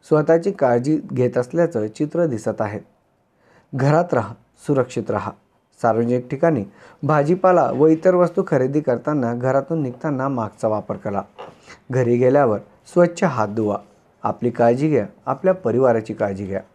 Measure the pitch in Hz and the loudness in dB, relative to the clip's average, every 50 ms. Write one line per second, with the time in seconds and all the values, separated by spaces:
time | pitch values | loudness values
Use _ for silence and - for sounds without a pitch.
0 | _ - 165 151 151 151 165 170 170 196 190 - 143 127 120 120 123 143 156 151 | _ 2 2 2 4 4 2 2 2 0 -2 0 2 2 2 2 2 0 -2 -2
1 | - - 131 127 123 123 123 127 123 123 - 165 170 160 165 117 107 110 107 - | -2 -6 -2 0 0 0 0 -2 -4 -2 0 0 0 0 0 -4 -4 -6 -4 -6
2 | 151 147 - 170 175 160 123 107 - 117 104 98 110 104 107 104 - _ _ _ | -6 -4 -2 -2 -2 -2 -2 -4 -4 -6 -4 -4 -4 -6 -6 -10 -12 _ _ _
3 | _ _ _ _ _ _ _ _ _ _ _ _ _ _ - 135 131 143 147 165 | _ _ _ _ _ _ _ _ _ _ _ _ _ _ -4 0 2 4 4 2
4 | 175 175 - 123 107 101 117 _ _ _ _ _ - - 147 135 123 127 - 120 | 2 2 0 -2 -2 -4 -10 _ _ _ _ _ -4 -2 0 0 0 -2 -4 -8
5 | 107 - 113 101 90 95 - _ _ _ _ _ _ _ _ _ - 117 110 113 | -4 -2 -4 -4 -4 -6 -12 _ _ _ _ _ _ _ _ _ 0 2 2 2
6 | 120 117 123 123 123 - 151 135 160 165 160 123 98 - - - - - - _ | 0 0 0 -2 -2 -6 -4 -2 0 0 0 0 -4 -6 -12 -20 -20 -20 -16 _
7 | - 135 156 151 143 147 180 185 - - 180 175 143 123 - 127 147 160 160 160 | -2 0 0 0 2 0 0 2 4 4 4 4 2 2 2 4 4 4 4 4
8 | 165 185 185 180 180 170 175 196 185 190 160 135 127 131 123 151 147 - 123 120 | 2 2 4 4 2 2 0 -4 -2 0 0 0 0 0 0 -2 0 0 -2 -2
9 | 123 - 151 143 123 117 120 120 123 131 131 139 - - 165 165 143 127 123 - | -2 -2 -2 -2 -2 -2 -4 -2 -2 0 0 0 0 -2 -4 -4 -4 -4 -6 -6
10 | - 160 143 127 131 139 139 120 110 101 - _ - 110 107 104 101 - 104 95 | -6 -4 -4 -2 -4 -4 -4 -4 -6 -6 -8 _ -2 -2 -2 -2 -4 -6 -10 -8
11 | - 110 101 101 95 - _ - - - - _ _ - - _ _ _ 127 127 | -6 -6 -6 -6 -8 -8 _ -20 -20 -20 -20 _ _ -20 -20 _ _ _ -2 -2
12 | 127 117 120 120 127 131 135 143 143 120 104 101 - _ _ _ _ - - 175 | 0 2 2 2 4 4 4 4 4 2 0 -2 -6 _ _ _ _ -4 2 2
13 | 175 175 175 - 196 170 135 120 107 101 104 113 110 104 101 - - _ _ _ | 2 2 2 -2 -2 -2 0 0 -4 -2 -2 -2 -2 -2 -2 -4 -8 _ _ _
14 | _ _ _ _ - 117 - - - 123 120 - 120 117 120 131 147 160 151 123 | _ _ _ _ -6 -6 -6 -2 -4 -4 0 2 2 2 4 2 0 0 0 0
15 | 104 98 - _ _ 127 135 - - 185 190 185 - 117 110 123 131 127 117 113 | -2 -4 -10 _ _ -6 -6 -2 0 0 0 0 -2 -2 0 2 2 2 2 2
16 | 110 - 110 101 110 101 98 95 104 92 95 95 - _ _ | -2 -6 -6 -4 -4 -4 -4 -6 -8 -8 -8 -8 -10 _ _